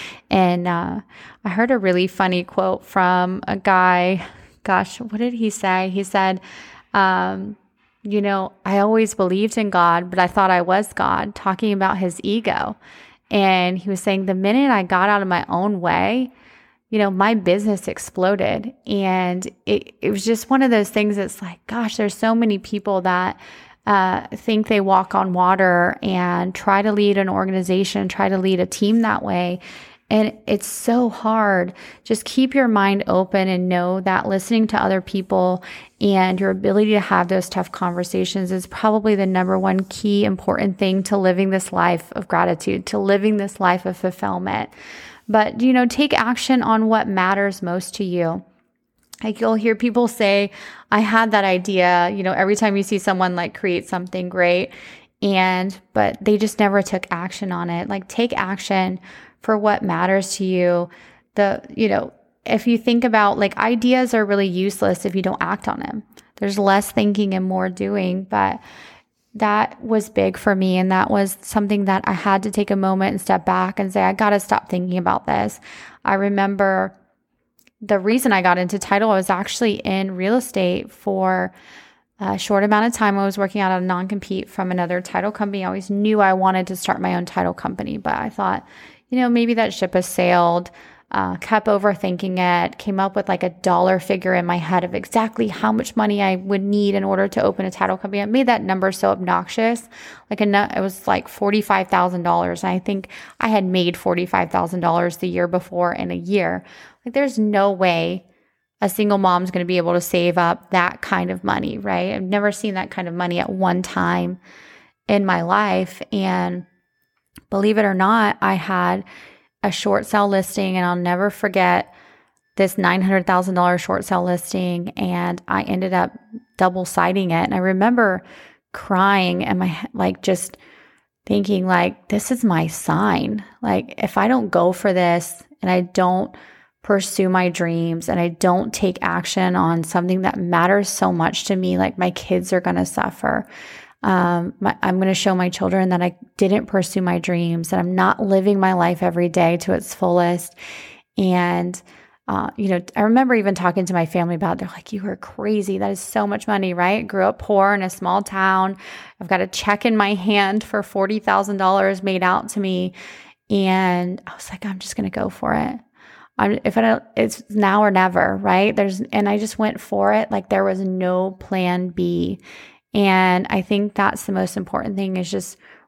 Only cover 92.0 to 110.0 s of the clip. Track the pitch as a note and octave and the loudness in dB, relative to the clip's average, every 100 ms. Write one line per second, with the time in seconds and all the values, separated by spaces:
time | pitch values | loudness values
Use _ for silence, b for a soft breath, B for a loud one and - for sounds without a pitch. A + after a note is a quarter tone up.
92 | F#3+ F3+ F#3+ F#3 F3+ F3 F3 - - F#3+ | -2 -4 -4 0 2 2 0 -4 -4 -2
93 | F#3+ G3+ G3 F#3 F3+ F3 - F3 F#3 F#3+ | -2 -2 -2 -2 -4 -2 0 2 4 2
94 | - F#3+ F#3 F3+ F3 F3 D#3+ F3+ F3 F3+ | 0 -2 0 0 0 -2 0 0 0 -4
95 | - - A3 A3 A3 F3+ A3 A3 - - | -2 0 0 -2 -4 -2 -2 0 -2 -2
96 | G#3+ G#3 G3 F#3 F#3+ G3+ G3 G#3 G3+ G3 | 0 2 0 0 -2 -2 0 0 2 0
97 | F#3+ F#3+ G3 A3 G3+ F#3+ F#3+ - F#3+ F#3 | 0 0 0 0 0 0 -4 -2 -2 -2
98 | G3 G3+ G3+ A#3+ B3+ A3+ F#3+ F#3+ F#3+ F#3 | -4 -4 0 2 2 2 0 0 0 0
99 | G3 G3 F3+ F3+ F3 - A3+ A#3 - B | 0 0 0 -2 -2 -2 0 -2 -6 B
100 | B B - G#3 G#3 G3+ G#3 - F#3+ F#3 | B B -8 -2 2 2 2 -2 -4 -4
101 | - F#3 - - G3+ G#3 G3+ F#3+ F#3 F#3 | -2 -2 -4 -4 0 0 2 0 0 2
102 | F3+ F3+ F3 E3+ F3 E3+ F#3+ F#3 F#3 G3 | 2 0 0 0 0 -2 -2 -2 -2 -6
103 | F#3 B B B A3+ G#3+ F#3 F#3 F3 F3 | -8 B B B 0 2 2 2 0 0
104 | G3 F3 F3+ F#3+ E3+ F#3 E3+ F3+ E3+ E3 | -2 -2 0 0 0 0 -2 -2 0 2
105 | F3 E3+ F#3 F3 F3 F3+ F3+ F3 F3 - | 0 -2 -4 -2 0 -2 -4 -2 -2 -2
106 | F3+ F3 E3+ G3+ E3+ F3+ B B B B | -4 -6 -2 0 0 -4 B B B B
107 | - B3+ C#4 B3 G#3+ G#3 G3+ F#3+ F#3 E3+ | -6 -2 0 0 0 2 2 2 2 2
108 | E3 F#3 - _ _ _ _ _ G3+ F#3+ | -2 -6 -10 _ _ _ _ _ -4 0
109 | G#3 G3+ F#3+ F3+ F3+ F3+ F3 F3+ E3+ F3 | 0 2 4 2 0 -4 -2 0 2 0